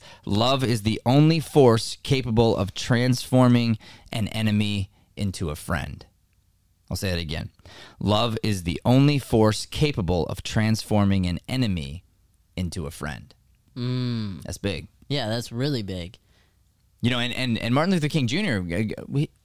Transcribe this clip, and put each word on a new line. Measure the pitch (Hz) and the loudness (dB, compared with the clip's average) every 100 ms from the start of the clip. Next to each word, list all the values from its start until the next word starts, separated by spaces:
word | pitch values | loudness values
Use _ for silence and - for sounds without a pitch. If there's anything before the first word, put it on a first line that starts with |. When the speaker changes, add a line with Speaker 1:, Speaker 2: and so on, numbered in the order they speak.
| - - - | -16 -14 -4
Speaker 1:
"Love | 101 120 135 | 0 2 2
is | 120 117 | 0 0
the | 104 104 117 | 0 -2 4
only | 139 156 160 | 6 6 2
force | - 151 127 110 - - | 2 6 8 6 0 -8
capable | - 135 123 110 113 - | -2 -2 2 2 4 2
of | 98 - | -2 -4
transforming | - 120 127 120 - 127 123 120 117 110 - - - | 0 2 2 0 2 4 6 6 2 -2 -6 -20 -12
an | - 98 | -6 -6
enemy | 107 110 104 104 101 95 _ _ - | -2 0 2 2 -2 -6 _ _ -8
into | 101 - 82 | -6 -4 -6
a | 76 | -6
friend." | - 78 - - - _ _ _ _ _ _ _ - | -6 -6 -6 -12 -18 _ _ _ _ _ _ _ -10
I'll | 92 | -6
say | 98 | -4
that | 85 | -4
again. | 80 82 - _ - - - - | -4 -8 -10 _ -20 -20 -20 -6
"Love | 98 104 120 110 | 0 2 2 -2
is | 110 98 | -2 -2
the | 87 78 - | -4 -2 4
only | 131 143 143 | 6 6 2
force | - 113 110 104 - | 0 4 4 2 -6
capable | - 147 123 85 87 - | -2 -2 0 0 0 -2
of | - | -6
transforming | - 113 110 110 - 107 101 98 87 | -4 0 0 0 0 2 2 2 0
an | 85 - | -4 -6
enemy | 131 117 87 69 82 _ _ _ _ _ - | -2 -2 -2 -6 -12 _ _ _ _ _ -8
into | 90 87 71 | -6 -6 -10
a | |
friend." | - 73 58 - _ _ _ _ 127 | -8 -10 -10 -16 _ _ _ _ -10
Speaker 2:
Mm. | 123 127 123 117 104 82 | -6 -4 -4 -4 -6 -10
Speaker 1:
That's | - - | -12 -8
big. | 98 76 76 _ - | -6 -6 -10 _ -8
Speaker 2:
Yeah, | 139 107 | -4 -2
that's | 117 - | -4 -6
really | 117 143 127 | -4 -4 -4
big. | 95 92 85 - _ _ _ _ _ _ _ - | -6 -8 -10 -14 _ _ _ _ _ _ _ -4
Speaker 1:
You | 120 | -2
know, | 123 | -2
and, | 123 | -4
and, | - 127 113 | -4 -2 -2
and | 117 | 0
Martin | 131 175 | 0 2
Luther | 180 147 | 0 0
King | 160 120 | 0 0
Junior, | 156 208 104 87 85 110 - | -2 -2 -2 -2 -2 -4 -6
uh, | - | -6
we, | 139 147 _ | -4 -4 _